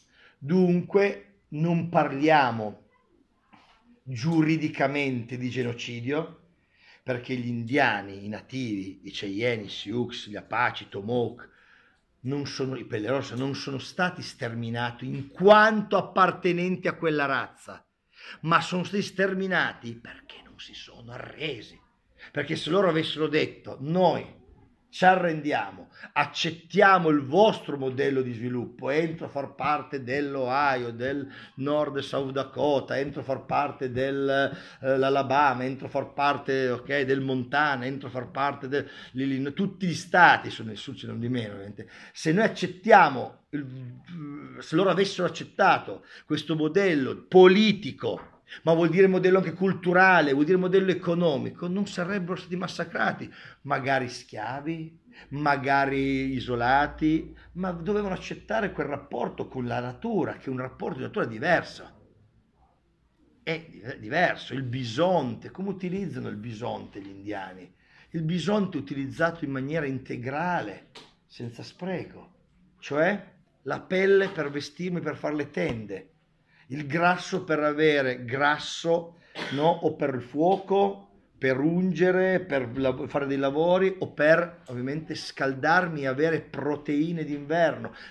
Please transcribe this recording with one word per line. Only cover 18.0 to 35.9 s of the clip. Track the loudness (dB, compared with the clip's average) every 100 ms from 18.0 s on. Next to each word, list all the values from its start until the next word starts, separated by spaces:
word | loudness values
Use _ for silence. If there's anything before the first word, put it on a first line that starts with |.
| _ -20 -20 -8
ma | 2 2
sono | 2 -4
stati | -2 -2
sterminati | -2 0 0 0 -2 0 -2 -4 -12
perché | -12 -16 -20 -20 -20
non | -20 -20
si | -18
sono | -18 -20 -20 -18
arresi. | -14 -14 -8 -8 -8 -12 -20 _ _ _ _ -10
Perché | -6 -4
se | -4 0
loro | 4 4
avessero | 2 0 -2 0
detto: | 2 0 -4 -14 -10
Noi | -2 4 4 4 -4 -16 -20 -20 -20 _ _
ci | 2
arrendiamo, | 6 6 4 -2 -2 -2 -2 -10 -18 -20 -6
accettiamo | -2 -2 -2 -6 -6 -2 4 8 8 6
il | 2
vostro | 4 4 4 4 -4 -6
modello | -4 -2 0 0
di | -2
sviluppo, | -4 -6 -4 -6 -8 -2
entro | 0 0 -4 -8
a |
far | -8 -8
parte | -4 -2 -2 -4 -8
dell'Ohio, | -4 -4 -2 -2 -2 2 2 0 -4
del | -6 -4 -4 -8 -12 -16
Nord | -8 -2 -2 -2 -4
South | -6 -4 -4
Dakota, | -4 -6 -2 0 0 0 -4
entro | -4 -6
a |
far | -6 -6 -4
parte | -2 -2 -4 -6
del, | -2 -2 -2 0 0 0 -4 -16 -6
eh, | 0 2
l'Alabama, | 2 2 2 4 4 2
entro | -4 -6
a | -6